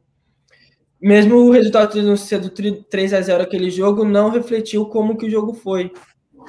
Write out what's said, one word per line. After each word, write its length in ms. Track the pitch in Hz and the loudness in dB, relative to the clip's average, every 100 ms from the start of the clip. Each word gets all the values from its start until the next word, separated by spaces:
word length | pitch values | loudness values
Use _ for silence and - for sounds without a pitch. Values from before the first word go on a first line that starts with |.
| _ _ _ _ _ _ _ _ _ _ | _ _ _ _ _ _ _ _ _ _
mesmo 360 | 196 208 208 240 | 2 4 6 6
o 140 | 240 | 6
resultado 420 | 247 214 214 208 | 6 4 2 0
tendo 240 | 208 208 202 | 0 0 -2
sido 340 | - 196 185 | -2 -6 -6
tri-, 340 | - 208 202 - | -6 -6 -6 -8
três 220 | 190 190 | -6 -2
a 80 | 196 | -2
zero 220 | 180 175 | 0 -2
aquele 280 | 180 185 180 | -2 -4 -4
jogo, 340 | 175 196 208 | -2 0 0
não 260 | 208 202 214 | 0 2 0
refletiu 560 | 240 233 226 220 208 208 | -2 -4 -6 -4 -6 -4
como 300 | 220 214 220 | -4 -4 -4
que 100 | 220 | -4
o 40 | |
jogo 220 | 214 214 | -4 -4
foi. 400 | 226 196 190 180 - _ _ _ _ | -8 -6 -6 -6 -12 _ _ _ _